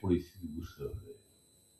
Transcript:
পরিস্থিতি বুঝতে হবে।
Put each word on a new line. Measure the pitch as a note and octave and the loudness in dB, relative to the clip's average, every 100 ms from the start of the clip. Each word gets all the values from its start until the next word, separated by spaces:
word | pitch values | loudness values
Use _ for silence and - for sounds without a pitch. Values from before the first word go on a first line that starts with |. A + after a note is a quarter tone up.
পরিস্থিতি | F#2+ F2 - - E2+ | 6 4 4 -8 -8
বুঝতে | D#2+ E2 - | -6 -8 -6
হবে। | - - - - - _ _ _ _ | -6 -6 -10 -16 -18 _ _ _ _